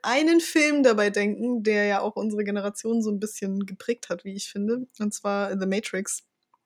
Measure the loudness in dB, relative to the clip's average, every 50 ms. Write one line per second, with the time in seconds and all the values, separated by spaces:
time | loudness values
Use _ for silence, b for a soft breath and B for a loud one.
0 | -2 0 2 4 4 6 6 4 4 4 4 4 4 4 6 6 6 6 6 6
1 | 4 2 2 2 0 0 0 -2 -2 -2 -2 0 0 2 2 2 4 2 2 2
2 | 0 -2 -4 -4 -4 -2 -2 -2 -2 -2 -2 -2 -2 -4 -6 -6 -4 -2 0 0
3 | 0 0 -2 -4 -4 -6 -8 -6 -6 -4 -4 -4 -4 -6 -8 -8 -4 -4 -4 -4
4 | -4 -8 -8 -8 -8 -10 -10 -10 -10 -10 -6 -4 -2 -2 -2 -4 -6 -8 _ -6
5 | -6 -4 -4 -4 -4 -2 -2 0 -2 -2 -2 -2 -2 -2 -2 -2 -4 -4 -6 -6
6 | -6 -6 -8 -10 -10 _ _ _ _ _ _ _ _